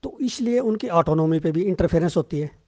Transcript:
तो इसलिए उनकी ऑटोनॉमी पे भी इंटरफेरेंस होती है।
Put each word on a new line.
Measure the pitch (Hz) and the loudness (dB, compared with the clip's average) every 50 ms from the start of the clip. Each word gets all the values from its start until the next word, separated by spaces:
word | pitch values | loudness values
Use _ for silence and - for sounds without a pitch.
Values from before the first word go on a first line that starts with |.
| - | -12
तो | 269 - - 262 | -12 -8 -6 -6
इसलिए | 247 - - 240 226 240 247 | -6 -4 -4 -2 0 0 0
उनकी | 262 226 220 220 - 247 | 0 0 -2 -2 -4 0
ऑटोनॉमी | 175 170 165 160 156 160 160 160 160 160 | 2 2 2 4 2 2 2 2 2 0
पे | 156 170 156 | 0 0 0
भी | 160 180 | 0 0
इंटरफेरेंस | 208 185 - - - - 165 160 - - | 0 0 0 0 2 2 2 0 2 0
होती | - - - - 147 | -2 -2 -2 -4 -6
है। | 151 147 - _ _ | -6 -6 -10 _ _